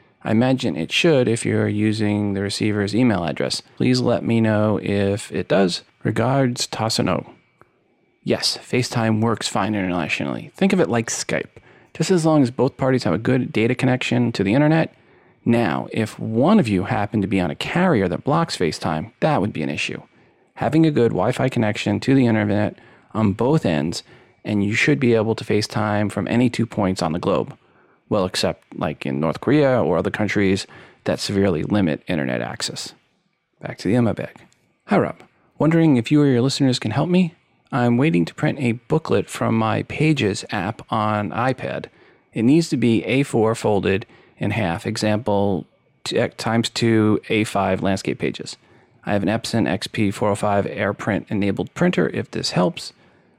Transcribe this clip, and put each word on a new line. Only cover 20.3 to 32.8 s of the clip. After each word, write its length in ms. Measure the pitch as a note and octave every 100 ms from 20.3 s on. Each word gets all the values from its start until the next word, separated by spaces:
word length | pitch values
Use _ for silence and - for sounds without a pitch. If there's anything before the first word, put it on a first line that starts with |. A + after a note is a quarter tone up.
| _ _
Having 320 | - A2+ D#3 D#3+
a 60 |
good 220 | D3 A#2
Wi-Fi 360 | F#2+ G2 B2+ B2+
connection 500 | B2+ G#2+ G#2 - G2+
to 140 | A#2
the 140 | C3+ B2
internet 500 | A2 G#2 G#2 G#2 - - - _ G#2
on 180 | G#2+
both 320 | G2 A#2+ D#3 -
ends, 380 | D#2 D2+ - - - _ _ -
and 180 | G#2
you 120 | G2+ A2
should 240 | - C#3
be 160 | B2 A2+
able 180 | A2
to 100 | A2
FaceTime 680 | - G#2+ G#2+ - G#2+ G#2 G#2
from 160 | - F#2+
any 200 | A2+ B2
two 200 | - A#2
points 340 | - F#2+ F#2
on 120 | E2
the 60 | E2+
globe. 380 | F#2+ E2+ A#1 - _ _ _ _ _
Well, 180 | G#2+ F#2
except, 520 | - F#2+ D#2+ _ -
like, 280 | E2+ D2 -
in 160 | C2+
North 180 | D#2+ -
Korea 420 | - D3 C#3 B2+
or 160 | D#2 F2
other 140 | F#2+
countries 560 | - G#2 - G2 F#2+ - - - _ -
that 160 | -
severely 420 | - G2+ G2 D#2+
limit 400 | F2+ G#2 F#2 C#2+ -
internet 340 | E2+ C2+ B1
access. 520 | A#1 - - -